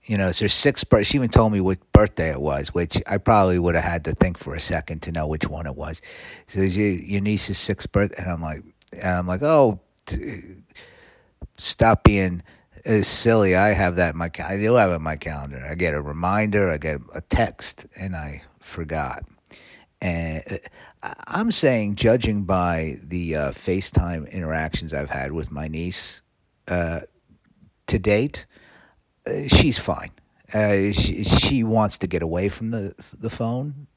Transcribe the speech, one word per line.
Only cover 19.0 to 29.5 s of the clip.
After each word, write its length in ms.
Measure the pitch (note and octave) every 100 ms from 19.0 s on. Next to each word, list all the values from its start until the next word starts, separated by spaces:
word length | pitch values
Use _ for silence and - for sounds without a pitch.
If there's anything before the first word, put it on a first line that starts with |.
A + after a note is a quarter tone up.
| C#2 - - _ _ - - - _ _
And, 420 | F#2+ E2+ E2 D#2+ -
uh, 60 | - - - - _
I, 100 | - - -
I'm 240 | F3+ A3+
saying, 440 | - D3 A#2+ G#2 G2
judging 500 | A2+ B2 A#2 G#2 F#2
by 500 | F#2 F2 E2 D#2+ C2
the, 320 | D2 F2 E2+ D2+
uh, 160 | C#2+
FaceTime 800 | - - F#2 - - F2 E2 -
interactions 640 | F#2+ D#2+ D#2+ D#2 - E2 D2+
I've 160 | C#2+
had 200 | C#2 C#2
with 200 | D#2+ D2
my 160 | D2 D#2
niece, 560 | D#2+ F2 - - - _ _ _ _ -
uh, 340 | F2+ E2+ E2 - _ _ _ _ _ _ _ -
to 140 | A#2+
date, 460 | G2 G#2 C#3+ - - _ - - _ _ _ _ -
uh, 200 | D3
she's 300 | C#3